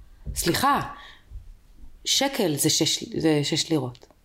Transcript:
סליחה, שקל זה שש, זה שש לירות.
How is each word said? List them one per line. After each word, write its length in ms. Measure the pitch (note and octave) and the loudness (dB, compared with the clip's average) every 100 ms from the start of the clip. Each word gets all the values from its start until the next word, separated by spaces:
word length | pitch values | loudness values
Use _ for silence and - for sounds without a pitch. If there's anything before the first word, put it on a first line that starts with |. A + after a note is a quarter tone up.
| - - - - | -16 -16 -10 -4
סליחה, 580 | E3+ D#3+ C4+ C#4 - - - - - - - - - - - - - | 0 2 2 2 0 -10 -18 -20 -18 -18 -16 -20 -20 -20 -20 -10 -2
שקל 500 | - C#4 C#4 F#3+ C#3+ | 0 0 0 0 2
זה 140 | D#3 | 2
שש, 340 | - D#3 - | 2 2 0
זה 380 | - - D#3+ D3+ | -4 0 2 4
שש 260 | C#3+ D#3+ - | 2 0 0
לירות. 380 | D#3 B2+ A#2+ - _ | 0 -2 -8 -18 _